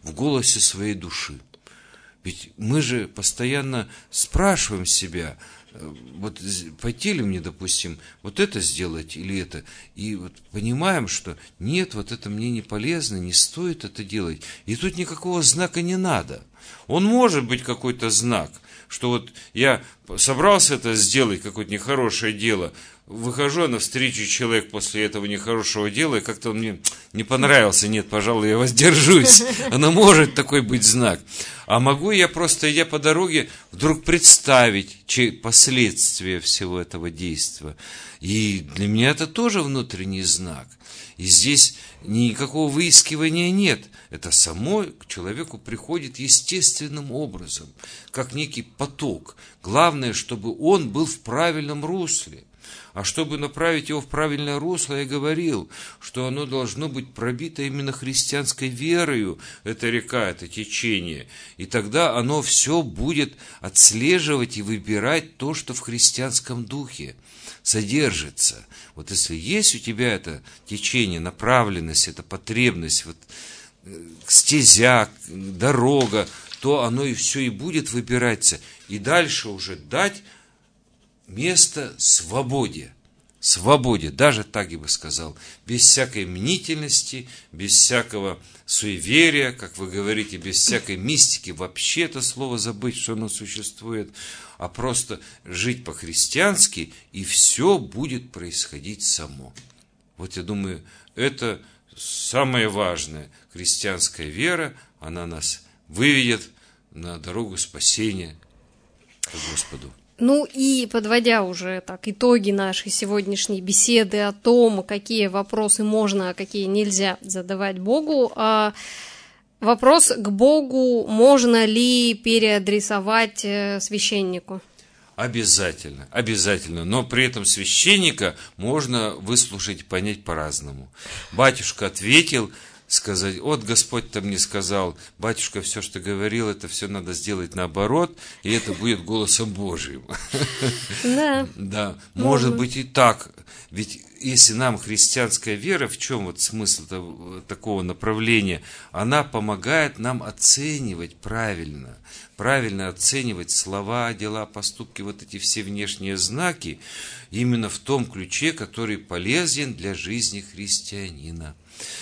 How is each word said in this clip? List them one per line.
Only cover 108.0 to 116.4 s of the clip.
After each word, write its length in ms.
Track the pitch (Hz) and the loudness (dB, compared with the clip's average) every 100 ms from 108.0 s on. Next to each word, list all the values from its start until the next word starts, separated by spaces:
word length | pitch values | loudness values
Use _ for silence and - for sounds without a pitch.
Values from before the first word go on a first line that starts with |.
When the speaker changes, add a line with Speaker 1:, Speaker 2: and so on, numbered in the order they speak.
| 110 95 85 78 _ _ _ _ _ _ _ - | -2 -4 -10 -16 _ _ _ _ _ _ _ -10
Speaker 1:
к 100 | - 82 - | -10 -8 -8
Господу. 400 | 80 - 67 67 - _ - | -6 -6 -8 -16 -20 _ 0
Speaker 2:
Ну 240 | 240 285 | 4 4
и 420 | 294 269 269 262 233 | 2 0 2 2 0
подводя 560 | 233 214 240 233 220 | -2 2 2 4 2
уже 400 | 185 175 185 185 - | 2 -4 -6 -8 -8
так 200 | 180 214 | -10 -8
итоги 440 | 202 247 240 202 | 2 6 6 4
нашей 400 | 196 190 185 202 | 0 0 -2 -4
сегодняшней 720 | - 202 208 196 196 - 196 | -4 0 -2 -2 -4 -2 -4
беседы 580 | 185 196 - 233 202 208 | 0 2 6 6 4 0
о 120 | 208 | -2
том, 500 | 202 240 240 233 196 | 0 4 6 6 4
какие 460 | 185 208 202 226 196 | -4 -6 -4 0 0
вопросы 540 | 196 202 214 214 - | 0 -4 -2 2 4
можно, 480 | 214 214 208 196 185 | 4 2 2 0 -2
а 40 | |
какие 320 | 175 | -6